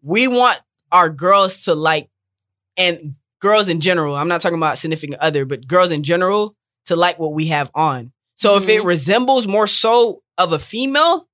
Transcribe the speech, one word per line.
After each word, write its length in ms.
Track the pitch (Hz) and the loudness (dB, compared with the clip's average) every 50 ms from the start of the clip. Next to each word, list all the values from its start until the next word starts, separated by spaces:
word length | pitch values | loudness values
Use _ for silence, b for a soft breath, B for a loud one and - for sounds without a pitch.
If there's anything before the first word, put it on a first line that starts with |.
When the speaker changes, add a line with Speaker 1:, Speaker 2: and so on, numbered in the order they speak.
Speaker 1:
We 260 | 135 143 175 220 254 262 | _ 0 0 2 2 2
want 320 | 247 240 247 247 202 135 _ _ _ _ _ _ | 2 2 2 2 2 0 _ _ _ _ _ _
our 180 | 170 185 175 165 | 2 4 4 4
girls 540 | 156 135 165 180 196 202 196 190 190 - - | 0 -2 2 2 4 4 2 0 -2 -6 -2
to 100 | - 170 | -2 -2
like, 340 | 151 156 160 160 156 135 _ _ _ _ _ _ _ _ _ _ _ _ _ _ | 0 0 0 0 0 -4 _ _ _ _ _ _ _ _ _ _ _ _ _ _
and 400 | - 185 175 170 160 160 151 139 _ _ _ _ _ | 0 0 0 0 -4 -10 -16 -16 _ _ _ _ _
girls 280 | - 202 208 214 208 190 | 0 2 2 2 2 0
in 120 | 165 165 | -2 -2
general, 340 | 147 185 180 170 156 147 143 | 0 0 0 0 -2 -2 -4
I'm 120 | 143 151 170 | -4 -4 -2
not 120 | 175 165 | -4 -2
talking 180 | - 180 170 165 | -2 -4 -2 -2
about 200 | 160 151 131 - | -2 -2 -4 -4
significant 420 | - 160 156 156 - 143 139 - | -6 -8 -8 -8 -8 -12 -8 -4
other, 240 | 147 160 151 147 135 | -4 -2 -2 -2 -4
but 220 | 131 143 120 123 | -4 -8 -10 -8
girls 240 | 127 175 180 185 175 | -2 2 2 2 2
in 120 | 165 147 | 0 -4
general 520 | 147 139 170 175 180 185 202 208 208 214 _ _ _ _ _ _ _ | -2 -2 -2 0 0 0 0 -2 -2 -4 _ _ _ _ _ _ _
to 100 | - 175 | -4 0
like 220 | 170 170 175 170 - | 0 0 0 0 -4
what 140 | 160 156 151 | -8 -6 -4
we 120 | 156 156 | -4 -4
have 240 | 160 156 147 143 131 _ | -2 -2 -4 -4 -4 _
on. 380 | 143 160 156 135 127 117 123 _ _ _ _ _ | -2 -2 -2 -2 -4 -10 -16 _ _ _ _ _
So 200 | _ - 202 202 | _ 0 2 2
if 120 | 202 190 196 | 2 2 2
it 100 | 220 214 | 2 2
Speaker 2:
Mm-hmm. 80 | 208 | 2
Speaker 1:
resembles 600 | 175 175 160 135 151 202 233 254 254 269 262 220 202 | 0 -2 -2 0 0 0 0 2 2 0 0 0 0
more 180 | 196 214 214 | 0 0 0
so 560 | 208 - - - 226 233 240 233 226 185 - _ _ _ | 0 0 0 2 4 4 4 4 2 0 -8 _ _ _
of 160 | - 185 165 | -2 0 0
a 60 | 160 147 | 0 -4
female 720 | - - - 226 254 269 269 294 311 339 349 339 349 _ | -4 -8 -6 -6 -4 0 2 2 2 2 2 0 -4 _